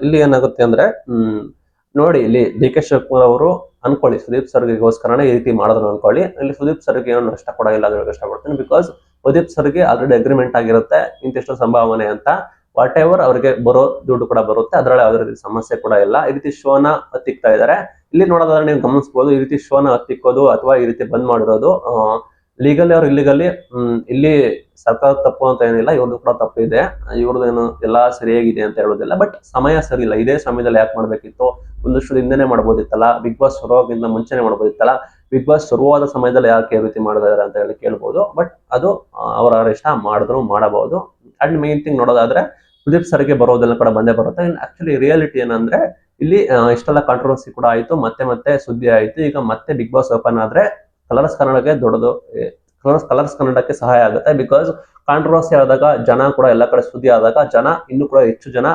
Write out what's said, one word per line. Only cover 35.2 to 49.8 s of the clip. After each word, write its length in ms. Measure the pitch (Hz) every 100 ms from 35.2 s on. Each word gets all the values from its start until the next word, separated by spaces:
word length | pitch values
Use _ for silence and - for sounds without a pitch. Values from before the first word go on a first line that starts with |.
| _
Bigg 140 | 131 127
Boss 220 | 151 151
ಶುರುವಾದ 360 | 120 139 147
ಸಮಯದಲ್ಲಿ 440 | 143 135 123 127 117
ಯಾಕೆ 280 | 113 113 110
ಈ 20 |
ರೀತಿ 220 | 110 110
ಮಾಡಿದಾರೆ 420 | 107 107 104 104
ಅಂತ 140 | 101 104
ಹೇಳಿ 180 | 104
ಕೇಳ್ಬೋದು. 600 | 107 113 110 110 143 202
But 160 | 151 175 - -
ಅದು, 260 | 127 175 -
ಆ, 380 | - 110 113 113
ಅವರ 300 | 117 113 113
ಇಷ್ಟ, 200 | 107 151 135
ಮಾಡಿದ್ರು 400 | 101 104 107 127
ಮಾಡಬಹುದು. 760 | 113 101 107 104 104 180 - _ _ - 151
And 140 | 160
ಮೇನ್ 240 | 151 147
ಥಿಂಗ್ 140 | 151 139
ನೋಡೋದಾದ್ರೆ 680 | 120 120 117 143 - - _ _
ಸುದೀಪ್ 200 | - 170
ಸರ್ಗೆ 300 | 170 151 139
ಬರೋದೆಲ್ಲ 400 | 131 120 120 120
ಕೂಡ 140 | 117 113
ಬಂದೇ 240 | 110 113
ಬರುತ್ತೆ. 300 | 113 - -
In 100 | 175
actually 460 | 165 - - 165 139
ರಿಯಾಲಿಟಿ 380 | 135 160 151 131
ಏನಂದ್ರೆ 720 | 123 113 113 - - - _ -
ಇಲ್ಲಿ, 280 | 156 196 190
ಆ, 220 | 127 120
ಇಷ್ಟೆಲ್ಲ 300 | 120 - 147
ಕಾಂಟ್ರವರ್ಸಿ 520 | 143 123 135 131 -
ಕೂಡ 140 | 123 120
ಆಯ್ತು, 300 | 113 113 165
ಮತ್ತೆ 280 | 113 -
ಮತ್ತೆ 340 | 127 120 143 139
ಸುದ್ದಿ 300 | - 117 120
ಆಯ್ತು. 340 | 113 107 151
ಈಗ 140 | 151 143
ಮತ್ತೆ 360 | 117 113 -
Bigg 160 | 143